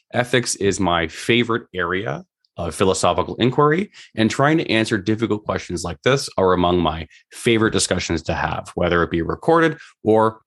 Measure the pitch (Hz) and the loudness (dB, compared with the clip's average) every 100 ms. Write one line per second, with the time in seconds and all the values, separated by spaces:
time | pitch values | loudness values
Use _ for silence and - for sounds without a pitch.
0 | _ 113 123 127 120 - 98 90 90 85 | _ -4 0 0 0 -2 -2 0 0 0
1 | 82 - - 120 113 113 - 90 87 92 | -2 -6 0 0 2 -2 -6 -6 -4 -4
2 | 113 151 185 _ _ - 87 - 95 92 | -4 -8 -12 _ _ -10 -8 0 0 2
3 | 92 87 85 - 120 127 147 156 208 - | 2 0 -2 0 0 2 2 2 -4 -12
4 | - - 110 - 139 160 - 110 110 110 | -18 -2 0 2 2 2 0 0 0 -2
5 | 90 110 113 104 - 92 - 87 87 90 | 0 -2 -2 -4 -4 -6 -6 -8 -8 -4
6 | 123 139 - - 95 90 87 90 82 80 | 0 0 -2 0 2 4 4 2 0 -2
7 | 78 - _ - - 113 110 101 - 92 | -10 -18 _ -4 0 2 2 0 -2 -2
8 | - 82 - 80 78 - - - 87 87 | -2 -4 -4 -4 -4 -6 -8 -4 0 2
9 | 85 85 82 80 - 165 160 147 - _ | 0 -2 -4 -4 2 2 2 -2 -14 _
10 | 110 110 110 107 | 2 4 2 -2